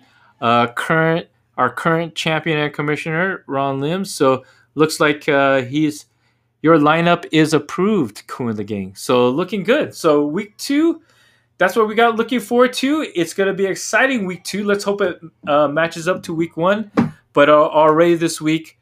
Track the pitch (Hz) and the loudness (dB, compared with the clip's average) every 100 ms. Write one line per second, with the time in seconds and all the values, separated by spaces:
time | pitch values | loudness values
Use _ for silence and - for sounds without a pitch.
0 | _ _ _ - 120 120 147 - - 165 | _ _ _ -4 0 2 2 -2 -2 0
1 | 160 165 - _ _ - 127 - 170 165 | 2 0 -4 _ _ -2 -2 -2 -2 0
2 | 165 - 170 156 165 151 147 147 147 147 | -2 -6 -4 -4 -2 -2 -2 -4 -6 -4
3 | 165 160 190 185 - 135 139 135 143 185 | -4 -4 -4 -6 -6 -4 -4 -4 -4 -4
4 | 196 - 139 131 - _ _ 139 160 - | -6 0 2 2 -2 _ _ 0 0 2
5 | 156 147 - 139 139 135 120 147 156 147 | 0 0 0 2 2 0 -2 -2 -2 -4
6 | - _ _ _ _ _ 151 165 147 160 | -14 _ _ _ _ _ 4 4 4 2
7 | 170 170 - 156 156 143 - - 196 208 | 2 0 0 2 2 2 -2 -4 0 0
8 | 117 - - - 120 107 101 104 95 95 | -2 -6 -16 -8 -6 -6 -6 -8 -10 -10
9 | - 127 123 135 185 214 175 294 165 - | -2 2 2 0 -4 -4 0 0 -2 -2
10 | 165 147 147 165 208 - - 285 330 330 | 0 2 0 -4 -8 -10 -4 0 0 -2
11 | _ _ _ _ _ - 180 226 220 214 | _ _ _ _ _ -2 0 0 0 2
12 | 233 220 220 247 - 240 247 247 269 311 | 2 2 -2 -4 -2 2 2 2 -2 -2
13 | 233 175 165 - 196 190 196 170 - 220 | -4 -4 -4 -2 -2 -2 -4 -4 -2 0
14 | 262 254 185 175 - 190 202 202 202 202 | 0 0 -4 -8 -8 -6 -2 -2 -2 -2
15 | 190 165 160 _ 160 147 147 147 165 170 | -2 -4 -14 _ -2 2 2 0 -2 -2
16 | 160 185 196 160 165 - 175 208 208 - | -4 -4 -4 -6 -4 -2 0 0 -2 -2
17 | 156 - _ - 143 151 156 156 156 156 | -2 -4 _ 2 6 6 4 4 4 6
18 | 175 170 165 - 156 160 160 _ | 4 2 0 -4 -2 -2 -4 _